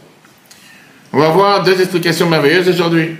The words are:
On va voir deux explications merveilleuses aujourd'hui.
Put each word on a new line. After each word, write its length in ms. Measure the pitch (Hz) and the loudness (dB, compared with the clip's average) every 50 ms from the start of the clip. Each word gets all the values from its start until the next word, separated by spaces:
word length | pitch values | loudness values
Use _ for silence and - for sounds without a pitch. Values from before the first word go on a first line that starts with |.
| - - _ _ _ _ _ _ _ - - - - - - - - - - - - - | -20 -20 _ _ _ _ _ _ _ -20 -20 -20 -20 -20 -20 -20 -20 -20 -20 -20 -14 -6
On 60 | - 127 | -2 0
va 100 | 151 160 | 0 2
voir 340 | 160 185 196 202 202 196 | 2 2 2 2 2 0
deux 180 | 160 180 190 185 | 0 0 0 0
explications 480 | 185 180 185 175 170 170 165 165 180 170 | 0 -2 -2 -4 -2 -2 -2 -2 0 0
merveilleuses 400 | 165 156 143 143 165 185 175 185 | 0 0 2 2 2 2 0 0
aujourd'hui. 480 | 175 170 170 170 165 165 160 165 - | 0 0 0 0 0 0 -2 -2 -6